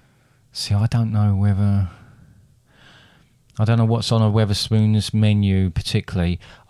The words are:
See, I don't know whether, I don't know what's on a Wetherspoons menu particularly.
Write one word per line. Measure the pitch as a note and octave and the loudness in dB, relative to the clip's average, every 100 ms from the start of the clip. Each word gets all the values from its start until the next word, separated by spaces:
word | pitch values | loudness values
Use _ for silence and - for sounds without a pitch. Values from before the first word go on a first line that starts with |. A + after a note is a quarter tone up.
| _ _ _ _ _ | _ _ _ _ _
See, | - - | -12 -4
I | G#2 A2+ | -2 0
don't | A#2+ A2+ | -2 -2
know | G#2+ G#2 G2 | 0 0 2
whether, | G2+ G2 G2+ G2 F2+ - - - - - _ _ _ _ - - _ _ _ _ _ - | 0 0 0 0 -2 -6 -20 -20 -20 -20 _ _ _ _ -20 -20 _ _ _ _ _ -4
I | A2 | 0
don't | A#2 | 2
know | A2+ | 2
what's | A#2 - | 0 0
on | A2+ | 2
a | A2 | 2
Wetherspoons | G#2+ G#2 G2+ - A2 G#2+ G#2+ F#2+ | 2 0 -2 -2 0 2 0 0
menu | G#2+ G#2+ G#2 G2+ F#2+ F#2+ | 0 2 2 2 2 0
particularly. | - - G#2+ - F#2+ F2 F2 - - | -2 -4 -4 -4 -2 -2 -4 -8 -20